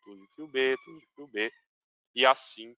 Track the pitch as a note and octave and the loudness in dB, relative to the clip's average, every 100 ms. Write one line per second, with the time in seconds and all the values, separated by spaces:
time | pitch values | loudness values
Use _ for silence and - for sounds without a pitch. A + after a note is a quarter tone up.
0 | - G2 G2 - D#3 C3 C3 C3 - D#3+ | -20 -20 -20 -18 -8 0 0 0 -6 -20
1 | _ - C#3+ G#2 A2 - _ _ _ _ | _ -20 -12 -6 -6 -6 _ _ _ _
2 | _ A#2+ C3 C3 - - A2+ | _ 2 4 4 0 -14 -16